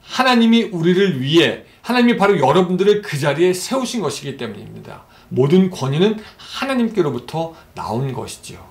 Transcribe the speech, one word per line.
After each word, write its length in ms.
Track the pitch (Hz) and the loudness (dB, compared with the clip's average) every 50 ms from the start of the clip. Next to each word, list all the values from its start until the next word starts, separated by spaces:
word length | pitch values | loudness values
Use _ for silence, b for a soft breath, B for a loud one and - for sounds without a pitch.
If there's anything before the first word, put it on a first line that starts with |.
| _ | _
하나님이 600 | - - - 254 262 247 233 233 226 233 233 220 | -12 -10 -4 0 0 2 4 4 4 4 2 2
우리를 580 | - - 170 160 175 180 185 202 190 165 127 | 0 -4 -2 0 2 2 4 2 2 0 -2
위해, 420 | 127 139 156 170 151 120 98 - b b b b | -2 2 4 4 4 4 0 -4 b b b b
하나님이 360 | b - 240 247 240 240 233 | b -2 0 2 4 4 4
바로 220 | 175 190 202 202 165 | 4 2 2 2 4
여러분들을 640 | 135 135 147 185 185 175 185 180 196 208 208 208 208 | 4 4 4 4 2 2 0 0 2 2 2 2 0
그 140 | - - 139 | -6 -6 -2
자리에 340 | 135 147 139 147 175 180 180 | -2 -2 2 2 2 2 2
세우신 480 | 180 - - 240 269 254 233 - 233 | 0 -4 -4 -4 -4 -4 -4 -4 -4
것이기 360 | 180 143 - - 143 139 135 | -4 -4 -6 -6 -10 -10 -10
때문입니다. 680 | - 123 107 101 98 - - 110 110 - - - - - b b b b b | -8 -10 -10 -10 -12 -14 -16 -18 -18 -16 -18 -18 -20 -20 b b b b b
모든 400 | - 120 131 143 165 185 190 185 | 0 2 4 6 6 4 4 4
권위는 500 | 180 - - 135 139 151 185 214 214 214 B B B | 0 -4 -4 -4 0 2 2 2 2 -2 B B B
하나님께로부터 1160 | B - - - - 262 277 269 247 233 220 - - 170 147 123 120 - - - 160 165 165 165 B B B _ | B -20 -14 -8 -8 -4 -2 0 0 0 0 0 0 0 0 -2 -6 -8 -8 -6 -6 -6 -6 -10 B B B _
나온 380 | - - 87 107 117 135 135 123 | -12 -8 -6 -4 -4 -4 -4 -6
것이지요. 460 | 113 107 92 - - - - - 90 87 - | -8 -10 -12 -14 -16 -16 -18 -18 -18 -20 -20